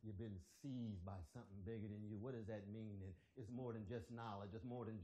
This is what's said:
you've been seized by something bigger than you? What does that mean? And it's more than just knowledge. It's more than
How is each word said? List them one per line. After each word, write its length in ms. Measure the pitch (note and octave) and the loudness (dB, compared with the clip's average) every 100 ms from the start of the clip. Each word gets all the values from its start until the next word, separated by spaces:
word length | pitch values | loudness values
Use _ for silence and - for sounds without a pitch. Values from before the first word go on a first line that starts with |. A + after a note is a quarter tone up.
you've 160 | A2 F#2+ | -2 -2
been 240 | A2+ F#2+ - - | -2 -2 -6 -6
seized 480 | C#3+ B2+ A#2 G2 F2+ | 0 4 4 4 2
by 160 | F#2+ E2 | -2 -2
something 320 | A#2+ G2+ G2+ | -6 -6 -4
bigger 240 | F#2+ A2+ G#2 | 0 2 2
than 160 | G#2 | 0
you? 160 | G#2+ G#2 | 0 2
What 160 | A#2 | 2
does 160 | A#2+ G#2+ | 2 2
that 160 | G#2+ G2+ | 0 0
mean? 240 | A2 A2 G2 | -2 0 -2
And 160 | F#2+ F2 - - | -2 -6 -10 -6
it's 80 | A2 | -2
more 160 | B2 B2+ | 2 2
than 160 | A2+ G2+ | 2 0
just 240 | A#2+ - | 0 0
knowledge. 400 | A#2 A#2 G2+ G2+ A2 | -2 0 0 -2 -2
It's 80 | B2 | 0
more 160 | A#2+ | 2
than 160 | A2 A2 | 2 2